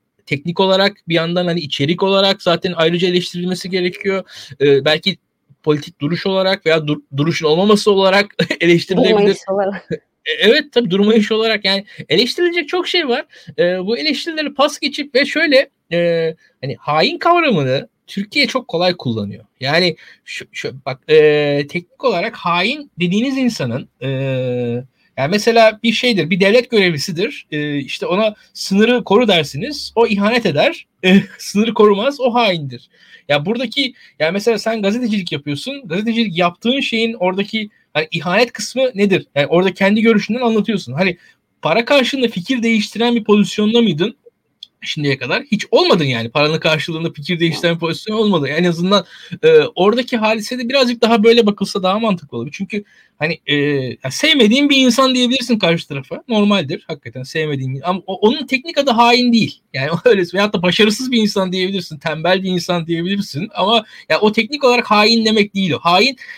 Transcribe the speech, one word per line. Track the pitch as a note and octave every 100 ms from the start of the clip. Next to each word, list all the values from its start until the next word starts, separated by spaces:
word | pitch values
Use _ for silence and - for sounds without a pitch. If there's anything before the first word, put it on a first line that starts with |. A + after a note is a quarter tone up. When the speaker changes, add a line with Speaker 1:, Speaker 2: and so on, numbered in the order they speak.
| _ _ -
Speaker 1:
teknik | C#3+ F3 E3+
olarak | F#3+ F#3+ G3+ G3+ -
bir | E3
yandan | E3 F3 F3+
hani | E3+
içerik | C#3+ - C#3+ E3+
olarak | F#3+ G3 G3 G3
zaten | F3+ E3+ F#3 E3
ayrıca | E3 F3 F#3
eleştirilmesi | F3 F3 F3 F3+ F3+ F#3
gerekiyor. | F#3 F3+ - G3 F#3+ - - - C#3
E, | C#3+ C#3 D3
belki | D#3+ - E3+ _ _ _ _
politik | D#3 D3+ - -
duruş | C#3+ E3+ G3
olarak | F#3+ F#3+ F#3+ D#3+
veya | E3 D3
dur-, | D3 - C#3
duruşun | D#3 - D#3
olmaması | D#3+ G#3 G#3 G#3+
olarak | G3 F#3+ G3 G3+ - E3+
<laughs> | D4+
eleştirilebilir. | E3+ E3+ - F#3+ -
Speaker 2:
Durmayış | G#3+ G3+ F#3+ -
olarak. | G3 G3 G3 - E3 _ _ -
Speaker 1:
E, | D3+
evet | F#3+ D4 D4
tabii | - A3+
durmayış | F#3+ G#3 A3+ G#3
olarak | A3 A3 G#3+ G3
yani | G3 G3+ - -
eleştirilecek | D#3+ B3 - F4 F4 D4
çok | F4+ F4+
şey | F4+ D4
var. | B3 - - - -
E, | F3 F#3 F#3
bu | A#3+
eleştirileri | D4+ C4 E4+ D#4 D4
pas | - D4 D4
geçip | C#4+ C#4+ C#4+ B3
ve | C#4
şöyle, | D4+ E4 C4+ - _ _
e, | E3+ E3+ E3 D#3+ E3 _ _
hani | C3+ A#2
hain | - D#3 A3 E4+
kavramını | E4+ F4 D#4 F3+ C3 C3 - _ -
Türkiye | - G3+ G3 G#3+
çok | B3+ -
kolay | E3 F#3 F3+
kullanıyor. | C3 A2 G2+ G#2 - _
Yani | B2+ D#3+ F3+ D#3+ - - -
şu, | - -
şu, | - - C3 -
bak, | B2+ -
e, | D#3 D3+ D3 D3 C#3+ C#3+
teknik | F3 E3+ _
olarak | C4+ F3 G#3+ -
hain | - F3 G3+ D4+ C#4+ -
dediğiniz | F3 G3+ C4+ C4+
insanın, | B3 A3+ C3 A2 - _
e, | C3 C3+ C3+ C3 B2+ B2 A#2+ A#2+ C3 _ _ -
yani | C#3
mesela | G#3 A#3 A#3 A3 G#3+
bir | A3+
şeydir, | G#3+ B3 G3+ D#3
bir | F#3
devlet | G3 A#3 A#3
görevlisidir. | A3 F3+ D3+ E3+ E3 A#3+ C#4+ -
E, | D3+ D3 C#3+
işte | B2+ - E3
ona | F#3 A3 G#3+ _
"Sınırı | - - G3 A3+ B3
koru." | - G#3 A#3
dersiniz, | F3 D3 C3+ B3+ D4 - A3
o | A3+
ihanet | G3+ G3+ B3 A3+
eder. | C#3 B3 E4 - _ F#3
E, | F#3+ -
<laughs> | -
sınırı | - G3+ A#3
korumaz, | A3+ G#3+ G3 C4 -
o | B3+
haindir. | A3 A3+ E3+ C#3 A#2+ - _ _ - -
Ya | D3 D#3
buradaki, | A#3 A#3+ C#4+ B3+ - - -
ya | D#3
mesela | G3 A3 G#3+
sen | A3 A3+
gazetecilik | G3 A#3 B3 G#3 F3
yapıyorsun. | D3 D3 C#3+ B3+ C#4 A3+
Gazetecilik | F3 A3 A3+ A3 E3
yaptığın | F3 F3 A3+ C4+
şeyin | - A3+ A3+
oradaki | A3+ F3+ F#3 G3+ A3 G#3 _ _
hani | D3+ D#3
ihanet | E3 E3 F#3+ A#3+
kısmı | - - B3 C4 G3
nedir? | G3+ E3 - C#3+
Yani | C#3+
orada | E3 F#3
kendi | F3+ G3 G#3+
görüşünden | A3+ G#3+ G#3 A#3
anlatıyorsun. | A#3+ A3 G#3 G3+ -
Hani | C3+ F#3+ E3+ _ _ _ _
para | D3 F#3+ A#3
karşılığında | C#4+ A#3+ C4+ A#3
fikir | G3 - B3+
değiştiren | A3+ A3 G#3+ G#3 A#3+ A#3+
bir |
pozisyonda | A3 G#3 F3+ - G#3+ A#3
mıydın | A3+ D3+ G3+ - _ _ _ _ - _
şimdiye | - D#3 C#3+ C3
kadar? | B2+ G#3
Hiç | C#4+ G#3 -
olmadın | B3+ F4+ G3
yani. | C#3 A#2 A2+
Paranın | D3+ D3+ D#3+
karşılığında | E3 D#3 D#3 D#3+ E3
fikir | E3 C#3+ E3+
değiştiren | E3 - E3+ E3+
bir |
pozisyon | E3 D#3+ - G#3+
olmadı. | G#3 F3 C3+
En | D#3
azından, | F3+ E3 F3+ G3+ - - - F3
e, | D#3 D#3 C#3 -
oradaki | G3 A#3 B3+ A#3
hadisede | G#3+ A3+ G#3 B3+ A#3+
birazcık | C#4 B3 A#3
daha | A3 A3+
böyle | A3+ A#3+ G#3
bakılsa | G3+ G3 G3+
daha | F#3 G#3
mantıklı | A3+ F3+ - A#2+
olur. | C3+
Çünkü | - G3 G#3 - _ _ -
hani, | D#3 E3 -
e, | D3 C#3+ C#3+ B2+ -
ya | C3
sevmediğin | - D4+ D4+ G#3+ B3+ C#4+
bir | C4+
insan | C4 A#3 C4 B3+
diyebilirsin | B3 C4 A#3+ A#3+
karşı | E3+ E3+ -
tarafa. | C#3 - - -
Normaldir. | A3 G3+ G3 C3+ E3 -
Hakikaten | E3 A#2 B2+
sevmediğin, | C3 D#3+ D#3 C#3 C3 C3+
ama | E3 F#3 F#3
o, | F#3+
onun | G#3 D#4 C#4
teknik | C4 E4 D#4
adı | C#4+
hain | A3+ A#3+ B3 B3
değil. | A3+ C#3+ - _
Yani | C3+ C#3 E3
<laughs> | B3
öyle, | G3 F3
veyahut | F#3+ G#3
da | G#3
başarısız | F3+ E3+ G#3+ G#3+ B3+
bir | A#3+
insan | G#3+ G3+ F#3
diyebilirsin. | F#3 F#3 G3 F3 D3+
Tembel | E3 D3+ E3+ F#3+
bir | F#3+
insan | F3+ F3 F3 E3
diyebilirsin. | E3 F3 G3+ G3+ C#3 F#3+
Ama | - F#3+ A3+ G#3+ - -
ya | D#3
o | G#3+
teknik | G#3+ A3+ D4
olarak | B3+ A#3+ -
hain | G#3 G#3+ A3+ A3
demek | G#3+ G#3 G3
değil | F#3+
o. | A#2
Hain, | E3+ F3+ B3+ B3+ -